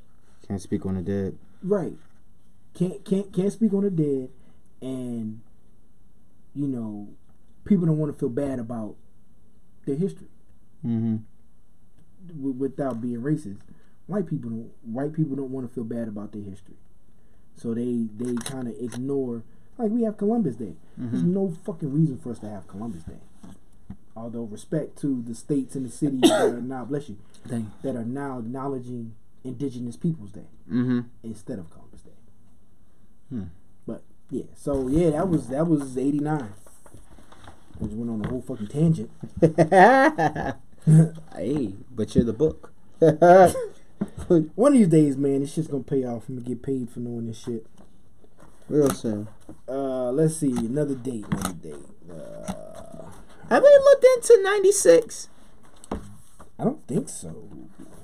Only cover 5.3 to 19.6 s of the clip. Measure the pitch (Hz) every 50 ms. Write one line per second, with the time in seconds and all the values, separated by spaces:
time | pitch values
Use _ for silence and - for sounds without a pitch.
5.3 | 110 113 - - - - - - - - - - - - - - - - - -
6.3 | - - - - - 139 147 139 127 117 113 107 104 104 104 104 - - - -
7.3 | - - - - - - - - 208 175 175 160 156 151 156 147 143 - 143 127
8.3 | 117 139 143 139 131 123 113 113 120 113 107 98 - - - - - - - -
9.3 | - - - - - - - - - - - 151 139 147 190 196 - - - -
10.3 | - - - - - - - - - - - 120 113 113 113 113 110 110 110 -
11.3 | - - - - - - - - - - - - - - - - - - 190 170
12.3 | 165 143 131 139 127 127 139 131 - - 143 131 120 113 120 123 120 117 120 151
13.3 | 156 139 - 101 101 - - - - - - - - - - - 175 208 175 165
14.3 | 160 127 120 117 113 113 117 - - - - 117 110 131 143 151 156 160 156 135
15.3 | 135 139 135 127 131 135 123 117 - 127 113 110 120 117 117 110 104 104 104 104
16.3 | - 104 101 98 92 - - - - - - - - - - - - - - -
17.3 | - - - - - - - 117 113 117 120 123 120 117 113 107 104 107 123 123
18.3 | 120 117 113 - 135 131 127 117 104 - 123 113 117 123 127 139 139 139 131 123
19.3 | 117 117 113 - - -